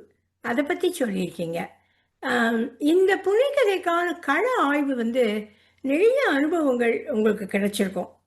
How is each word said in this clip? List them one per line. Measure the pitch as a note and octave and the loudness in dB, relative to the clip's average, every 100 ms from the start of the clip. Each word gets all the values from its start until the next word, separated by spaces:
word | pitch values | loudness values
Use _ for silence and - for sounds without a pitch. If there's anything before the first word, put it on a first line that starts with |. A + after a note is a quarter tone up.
| - _ _ _ | -10 _ _ _
அதை | A#3+ A#3+ | -6 -2
பத்தி | D4 F4+ F#4 - | -2 -2 -2 -2
சொல்லியிருக்கீங்க. | A#3+ F#3+ F3 - E3 E3 - _ _ _ _ - | -4 -4 -6 -6 -6 -6 -8 _ _ _ _ -10
ஆம், | C4+ B3 A#3 A#3 A#3 - | -4 0 0 0 -4 -2
இந்த | D4 F4 F#4+ F#4+ | 2 4 4 2
புனைகதைக்கான | F#4+ G#4 C#5 C#5+ G#4 F#4+ F4 E4+ F4 E4+ | 2 2 2 2 2 0 0 -2 -2 -4
கள | - D4 A#4+ A#4+ | -2 0 0 0
ஆய்வு | C#4+ D4 C#4 B3+ | 2 0 0 -2
வந்து | A3+ B3+ A3+ G#3+ G#3 _ _ _ | -2 0 0 0 -8 _ _ _
நிறைய | C4 D4 A4 C5+ A#4 | -2 2 2 2 0
அனுபவங்கள் | C4+ D4+ F4 C#4+ B3 A#3 B3 - | 2 2 2 0 2 0 0 -2
உங்களுக்கு | A3+ G#3+ G#3 G3 | 0 2 0 -2
கிடைச்சிருக்கும். | G3+ G3+ G3+ F#3+ F#3 F#3 _ | -2 -2 -2 -2 -4 -10 _